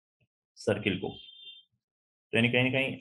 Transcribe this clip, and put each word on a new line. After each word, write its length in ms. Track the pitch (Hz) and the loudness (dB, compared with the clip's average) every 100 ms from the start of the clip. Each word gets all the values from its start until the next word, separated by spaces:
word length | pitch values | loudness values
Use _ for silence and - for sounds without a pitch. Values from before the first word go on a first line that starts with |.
| _ _ _ _ _ - | _ _ _ _ _ -4
सर्किल 400 | 113 98 101 - | -2 0 0 -2
को, 100 | - | -6
तो 1300 | - - - - - _ _ _ _ _ _ _ 113 | -10 -18 -20 -20 -20 _ _ _ _ _ _ _ 2
यानी 120 | 120 | 4
कहीं 140 | 123 | 4
ना 60 | 127 | 2
कहीं 280 | 131 135 98 | 0 -2 2